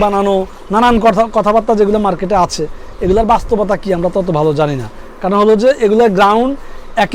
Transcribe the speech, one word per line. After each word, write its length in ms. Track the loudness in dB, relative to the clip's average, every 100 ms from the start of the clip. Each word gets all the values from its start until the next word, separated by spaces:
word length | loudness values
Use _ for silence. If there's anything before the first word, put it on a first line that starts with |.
বানানো, 340 | 0 0 0 0 -2 -10 -2
নানান 260 | 2 2 4
কথা, 180 | 2 2 0 0
কথাবার্তা 360 | 2 0 2
যেগুলো 240 | 2 2 2
মার্কেটে 380 | 0 -2 0 0
আছে, 200 | 0 -2 -8 -8 -14 -6
এগুলার 260 | 0 2 2
বাস্তবতা 420 | 0 0 -2 0 -2
কি 60 | -2 -2
আমরা 120 | 0
তত 140 | -2 -2 0
ভালো 120 | 0 0
জানি 160 | -2 -2
না। 40 | -8 -12 -18 -8
কারণ 160 | -2 2
হলো 120 | 2 4
যে 60 | 2 2
এগুলোর 260 | 2 2 2 4
গ্রাউন্ড 340 | 2 2 0 -4 -10 -14 -8 -4
এক 160 | 2